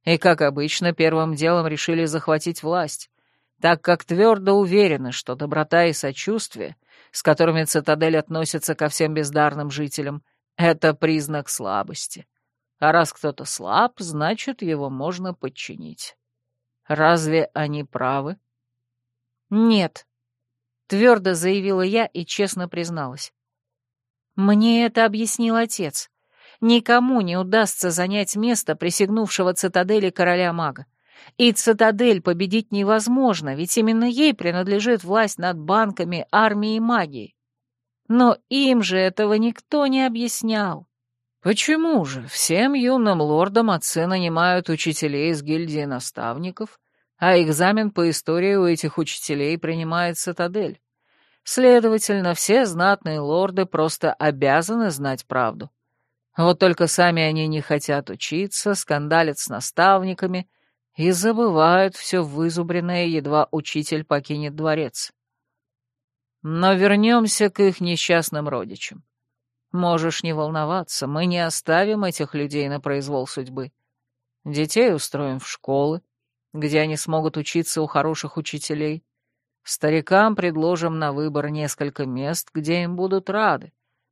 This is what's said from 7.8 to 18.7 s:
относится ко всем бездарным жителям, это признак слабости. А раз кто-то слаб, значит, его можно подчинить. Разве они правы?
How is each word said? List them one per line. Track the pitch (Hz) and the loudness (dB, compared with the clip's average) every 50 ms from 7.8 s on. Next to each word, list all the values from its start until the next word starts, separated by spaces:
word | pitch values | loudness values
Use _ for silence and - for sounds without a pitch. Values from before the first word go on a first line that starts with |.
| 143 160 151 151 160 160 160 | 0 2 2 2 2 2 2
относится | 156 151 - 165 160 160 - - 156 - - 156 | 2 0 -2 -4 -6 -4 -4 -6 -6 -4 -6 -4
ко | - 156 151 | -2 -2 -2
всем | - - 165 156 156 | 0 0 -2 0 0
бездарным | 156 147 139 147 151 151 147 143 151 147 147 | -2 -4 -2 0 2 2 2 0 -2 -6 -6
жителям, | 135 143 151 139 - - 143 139 147 147 - _ _ _ _ _ _ | -6 -6 -6 -6 -6 -8 -8 -8 -8 -10 -14 _ _ _ _ _ _
это | - 170 170 165 160 - 156 156 | 2 2 2 4 4 2 0 2
признак | - - 156 156 156 143 147 156 147 139 - | 2 0 0 0 0 -2 -4 -6 -8 -6 -8
слабости. | - - 120 98 95 98 101 - - - - - - - - _ _ _ _ _ _ _ _ _ _ _ | -8 -8 -4 -4 -2 -4 -4 -6 -8 -12 -14 -14 -14 -18 -20 _ _ _ _ _ _ _ _ _ _ _
А | 147 156 | 2 2
раз | 160 170 165 - - | 4 4 2 0 -2
кто-то | - - 151 139 - 143 | -6 -8 -8 -8 -8 -10
слаб, | - - - 98 90 104 170 226 247 - - | -10 -10 -8 -6 -2 0 2 2 0 -2 -6
значит, | 202 170 156 151 151 165 220 214 - - 262 - 220 | -12 -8 -6 -4 -2 -2 -2 -4 -6 -10 -10 -6 -6
его | 170 156 143 143 135 | -4 -4 -4 -4 -6
можно | 135 131 139 170 185 175 185 185 175 | -8 -6 -6 -6 -6 -6 -8 -10 -10
подчинить. | - - 135 131 - - - - - 80 78 76 - - - - _ _ _ _ _ _ _ _ _ _ _ _ _ _ - | -10 -10 -12 -12 -12 -16 -16 -16 -16 -16 -18 -16 -16 -16 -18 -18 _ _ _ _ _ _ _ _ _ _ _ _ _ _ -4
Разве | 151 147 156 160 170 170 156 156 160 165 151 - - | 0 4 4 4 4 4 2 2 2 0 0 0 -2
они | 147 151 147 147 147 143 | -4 -4 -4 -4 -6 -8
правы? | 139 - 120 127 127 135 139 139 151 190 - _ _ _ _ _ _ | -8 -8 -4 -2 -2 -2 -2 -4 -6 -10 -12 _ _ _ _ _ _